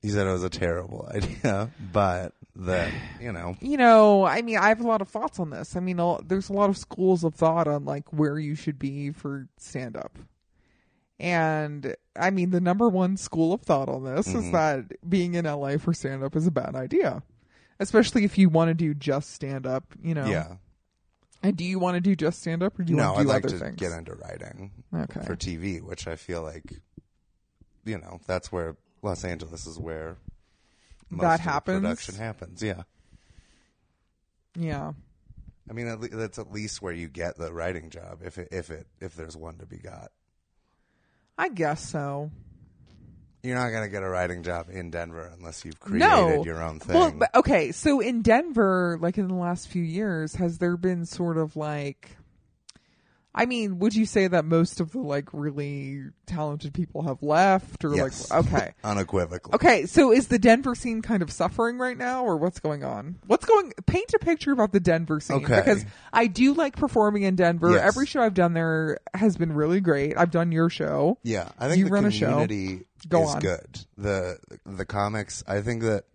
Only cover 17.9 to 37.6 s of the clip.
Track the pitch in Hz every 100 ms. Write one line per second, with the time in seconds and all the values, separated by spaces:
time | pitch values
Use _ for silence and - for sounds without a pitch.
17.9 | 220 226 254 202 - 190 160 165 165 165
18.9 | 147 139 139 139 - 139 135 131 131 -
19.9 | - 165 160 131 90 78 90 _ _ _
20.9 | _ _ _ _ _ 190 190 175 190 180
21.9 | 180 175 180 151 170 - 165 185 - 170
22.9 | 165 107 95 139 104 - 90 71 - 92
23.9 | 82 82 - - 85 - - 98 101 120
24.9 | 170 69 - - 87 98 82 95 85 85
25.9 | 87 - 80 - 85 80 80 - 73 _
26.9 | - _ _ _ _ _ _ _ _ -
27.9 | 104 90 90 - 92 - 90 82 78 _
28.9 | _ 104 87 90 85 78 82 - 80 80
29.9 | 80 80 85 - - _ _ _ _ _
30.9 | - _ 165 175 165 170 143 - 190 202
31.9 | 233 - 98 113 107 90 92 107 87 87
32.9 | _ _ _ _ - _ _ _ _ _
33.9 | _ _ _ _ _ _ - 165 147 151
34.9 | 143 - _ _ - - - - 113 117
35.9 | 113 117 110 110 - 110 104 107 - 95
36.9 | 85 82 71 85 - 82 85